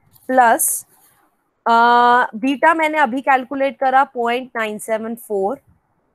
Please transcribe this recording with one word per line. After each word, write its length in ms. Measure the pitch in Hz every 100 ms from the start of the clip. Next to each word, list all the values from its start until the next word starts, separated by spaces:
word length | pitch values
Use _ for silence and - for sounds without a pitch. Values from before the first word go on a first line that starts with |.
| _ _ -
प्लस, 560 | 254 233 269 - - - _ _ _ _ _ _ _ 226
अ, 40 | 233 240 240 240 247 -
बीटा 400 | 214 262 277 320
मैंने 240 | 330 311 311
अभी 220 | 269 262
कैलकुलेट 580 | 285 262 254 277 269 -
करा 240 | 262 262 277
पॉइंट 360 | 247 233 240 254 233
नाइन 220 | 214 214
सेवन 360 | - 220 220
फ़ोर 460 | 233 - 202 196 - _ _ _ _ _